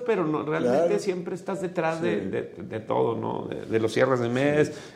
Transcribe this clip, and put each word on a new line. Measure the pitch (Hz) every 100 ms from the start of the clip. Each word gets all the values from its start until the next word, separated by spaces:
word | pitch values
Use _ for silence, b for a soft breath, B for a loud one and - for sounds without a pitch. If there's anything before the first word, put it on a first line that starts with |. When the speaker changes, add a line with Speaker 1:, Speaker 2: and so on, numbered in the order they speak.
| -
Speaker 1:
pero | 214 156
no, | 151
realmente | 147 156 123 131 170
Speaker 2:
Claro. | 208
Speaker 1:
siempre | 202 180 180
estás | 180 - 190
detrás | 180 180 160 165
de, | 175 -
Speaker 2:
Sí. | 98
Speaker 1:
de, | 120 - - -
de | 110
todo, | 110 120 127 110
¿no? | 113 120 -
De, | - -
de | 113
los | 110
cierres | - 131 127
de | 117
mes, | 123 143 147 147
Speaker 2:
Sí. | B B